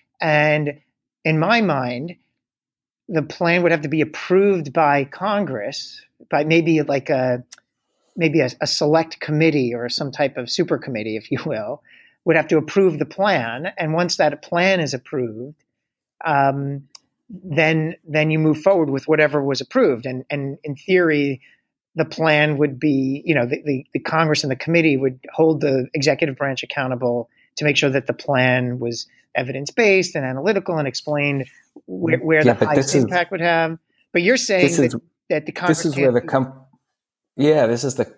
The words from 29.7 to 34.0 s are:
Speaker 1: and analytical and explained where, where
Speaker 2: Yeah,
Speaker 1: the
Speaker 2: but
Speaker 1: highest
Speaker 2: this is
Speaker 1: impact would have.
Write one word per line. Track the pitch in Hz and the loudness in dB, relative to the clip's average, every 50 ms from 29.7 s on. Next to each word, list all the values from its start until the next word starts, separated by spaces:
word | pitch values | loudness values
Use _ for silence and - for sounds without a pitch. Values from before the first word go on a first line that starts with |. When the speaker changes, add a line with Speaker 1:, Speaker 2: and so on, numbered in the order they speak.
| - - 233 208 190 190 175 185 - | -2 2 2 4 4 2 2 0 -2
Speaker 1:
and | 156 135 | -4 -4
analytical | 127 127 135 147 202 220 196 196 - 175 156 | -4 -4 -2 -2 -2 -2 0 -2 -2 -2 -2
and | 147 135 | -2 -4
explained | 120 - - 151 151 147 143 143 139 139 131 - _ _ _ _ _ - - - | -4 -6 -6 -4 -4 -2 -2 -2 -2 -2 -4 -8 _ _ _ _ _ -20 -16 -14
where, | 185 190 175 160 160 - | -8 -4 -2 0 0 0
where | - 160 160 156 151 | 2 2 2 4 4
Speaker 2:
Yeah, | 123 117 | 4 4
Speaker 1:
the | - | 4
Speaker 2:
but | - 156 | 0 0
Speaker 1:
highest | 151 143 131 - | 2 0 0 2
Speaker 2:
this | - | 2
is | 143 123 | 2 2
Speaker 1:
impact | 104 180 180 170 - | 2 0 -2 -2 -2
would | 196 170 | -4 -2
have. | 170 170 165 165 165 160 165 165 _ _ _ _ | 0 0 2 2 0 -2 -4 -8 _ _ _ _